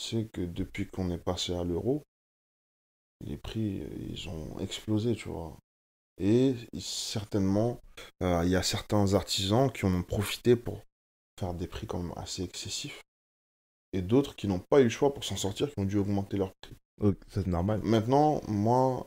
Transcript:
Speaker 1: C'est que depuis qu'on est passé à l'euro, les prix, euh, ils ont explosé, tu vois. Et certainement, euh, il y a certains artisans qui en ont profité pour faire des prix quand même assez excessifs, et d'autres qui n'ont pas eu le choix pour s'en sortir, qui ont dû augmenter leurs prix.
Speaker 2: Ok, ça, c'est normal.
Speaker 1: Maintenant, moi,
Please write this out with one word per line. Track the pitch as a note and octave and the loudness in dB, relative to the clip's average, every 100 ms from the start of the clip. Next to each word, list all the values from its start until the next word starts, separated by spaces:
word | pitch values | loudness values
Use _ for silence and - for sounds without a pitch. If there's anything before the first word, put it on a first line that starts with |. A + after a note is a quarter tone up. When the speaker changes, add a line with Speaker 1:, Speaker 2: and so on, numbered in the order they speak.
Speaker 1:
C'est | - A2+ A2 | -6 -4 -4
que | - | -4
depuis | F2 F2+ F#2 - G2 | -6 -4 -6 -6 -6
qu'on | - F#2 | -4 -2
est | E2+ | -2
passé | - F2+ - | -2 -4 -2
à | F2 | -2
l'euro, | F2 E2+ G#2+ D3 - _ _ _ _ _ _ _ _ _ _ - | -2 -2 0 -2 -4 _ _ _ _ _ _ _ _ _ _ -16
les | - - | -12 -10
prix, | - A2+ G#2+ G2 | -6 -4 -2 -4
euh, | - - - | -8 -10 -10
ils | - - | -8 -8
ont | E2 D#2 - | -8 -8 -8
explosé, | - - - G#2+ A#2 | -8 -6 -2 0 0
tu | A2 - | -2 -6
vois. | E2 E2 - _ _ _ _ _ - | -8 -10 -14 _ _ _ _ _ -2
Et | F#2+ A#2 C3+ A#2+ A#2 F2+ | 4 4 4 0 -6 -10
certainement, | - - - A2 G2+ G#2 F#2+ G2 A#2 B2+ - - - - | -8 -6 -6 -6 -2 0 2 4 2 -2 -14 -18 -16 -4
euh, | F#2 F2 | 0 2
il | F2 | 4
y | F#2 | 2
a | |
certains | - G2+ - G#2 G2 | 2 -2 2 4 6
artisans | G2 - - F#2+ A2 C3+ | 4 2 -2 2 4 2
qui | - G2 | 2 2
en | |
ont | F2+ | 2
profité | F2 G#2+ G2+ - A#2 A#2+ | 0 -2 -2 0 4 4
pour | - G2+ - _ _ _ _ - | 2 -10 -14 _ _ _ _ -8
faire | F#2 | -6
des | F2 F2+ | -6 -6
prix | - G#2+ | -8 -8
quand | F#2 | -6
même | F2 - | -6 -8
assez | F#2 - | -8 -8
excessifs, | F2+ - G2+ - - - - _ _ _ _ _ _ _ - | -8 -8 -10 -8 -10 -14 -20 _ _ _ _ _ _ _ -8
et | F#2+ | -4
d'autres | F2+ B2+ C#3+ | 2 2 2
qui | - G2 | -2 -2
n'ont | F#2 - | -2 4
pas | D3 | 6
eu | |
le | B2 | 6
choix | - C#3+ | 4 0
pour | C3 | 0
s'en | - G2 | -6 -4
sortir, | G2 G2+ C#3+ | -4 -2 -4
qui | - | -2
ont | |
dû | G2 G#2 | 0 0
augmenter | G2+ G2+ G2 G2+ | 2 0 0 -2
leurs | F#2+ - | -2 -6
prix. | - - _ - | -20 -20 _ 0
Speaker 2:
Ok, | G#2 F#2 - | 0 0 -4
ça, | G2+ | -4
c'est | F#2 | 0
normal. | F2 F#2+ G#2+ | 0 0 0
Speaker 1:
Maintenant, | F#2 A2+ G#2+ C#3 D3+ D3 - | 2 2 4 4 4 2 -2
moi, | G#2 A2 B2 C3 B2+ | 0 4 4 4 0